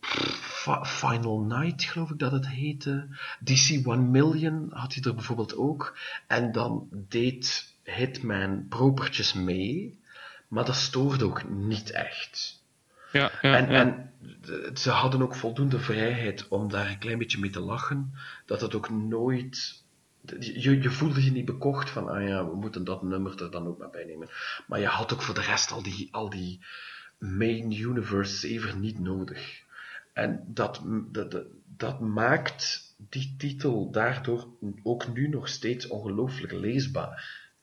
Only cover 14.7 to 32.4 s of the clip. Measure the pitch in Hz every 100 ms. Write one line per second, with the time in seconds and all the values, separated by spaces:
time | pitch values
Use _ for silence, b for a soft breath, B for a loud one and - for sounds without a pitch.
14.7 | 131 127 107 131 131 127 - 113 117 139
15.7 | 123 104 107 113 120 113 95 - 101 107
16.7 | 101 101 98 110 117 113 104 98 95 90
17.7 | 117 - 139 139 B B B - 104 113
18.7 | 107 110 110 110 113 123 127 131 - -
19.7 | - _ _ _ _ - - - - 127
20.7 | 135 131 - 156 135 135 127 123 - 139
21.7 | 139 135 117 - 95 101 95 87 90 107
22.7 | 92 92 95 92 92 95 - 87 87 85
23.7 | 87 - 85 82 80 82 B B B -
24.7 | 104 101 - 113 117 - 98 92 113 -
25.7 | - 101 98 - 110 107 98 90 90 B
26.7 | B B B B _ 101 92 113 113 113
27.7 | 107 117 120 104 98 98 - - 113 110
28.7 | 95 107 107 90 95 92 - - - _
29.7 | B B B B - 110 - - 117 104
30.7 | - - 110 - 107 90 90 - 82 -
31.7 | - 113 135 113 104 117 156